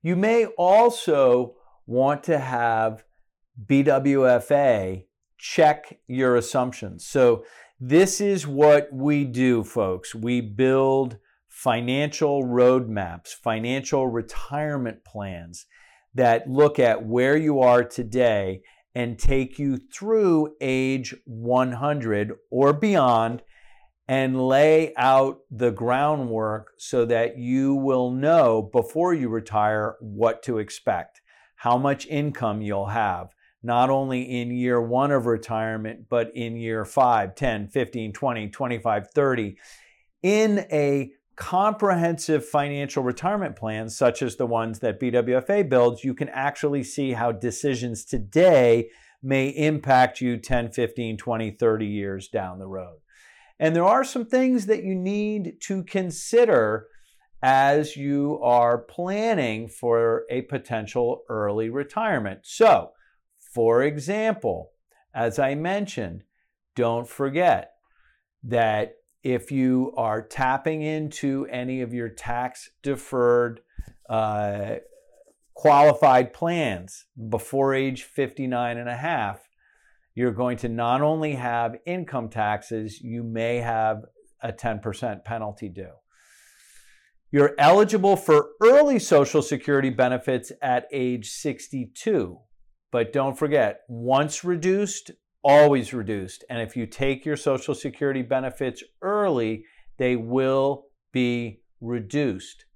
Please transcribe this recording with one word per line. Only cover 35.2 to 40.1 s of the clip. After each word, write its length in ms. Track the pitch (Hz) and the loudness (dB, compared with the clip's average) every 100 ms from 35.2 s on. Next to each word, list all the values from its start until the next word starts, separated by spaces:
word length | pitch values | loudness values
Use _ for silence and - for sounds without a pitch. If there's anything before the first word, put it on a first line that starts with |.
| 120 | 0
retirement, 760 | 113 113 110 110 110 110 113 110 | -2 -2 -6 -4 -6 -8 -12 -4
but 200 | 120 113 123 | -2 -2 -6
in 220 | 117 117 | -8 -8
year 280 | 113 110 101 | -6 -6 -4
five, 480 | - 123 113 95 | 0 2 2 0
ten, 340 | - 135 107 98 | -4 -4 -4 -4
fifteen, 460 | 139 120 123 110 | -4 -4 -6 -10
twenty, 360 | 101 135 117 107 | -6 -6 -4 -10
twenty-five, 600 | - 131 117 117 104 - | -8 -6 -4 -2 -4 -2
thirty. 460 | - 139 123 104 98 - - _ _ _ | 0 0 0 -4 -10 -20 -20 _ _ _